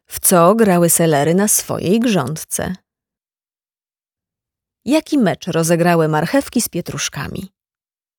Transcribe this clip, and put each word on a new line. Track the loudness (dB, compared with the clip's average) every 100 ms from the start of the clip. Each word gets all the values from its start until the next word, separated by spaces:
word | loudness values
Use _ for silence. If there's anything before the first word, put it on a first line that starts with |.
| _
W | -6
co | 2 4 4
grały | 4 4 4 2
selery | 2 2 2 2
na | 2 2
swojej | -2 -4 -6 0 0
grządce? | 2 0 -2 -8 -8 -8 -8 -10 _ _ _ _ _ _ _ _ _ _ _ _ _ _ _ _ _ _ _ _
Jaki | -2 -2 0 0
mecz | 0 -2 -4
rozegrały | -2 0 2 2 2 2
marchewki | 0 0 -2 -2 -4
z | -4
pietruszkami? | -8 -8 -8 -8 -8 -10 -10 -14 _ _ _ _ _ _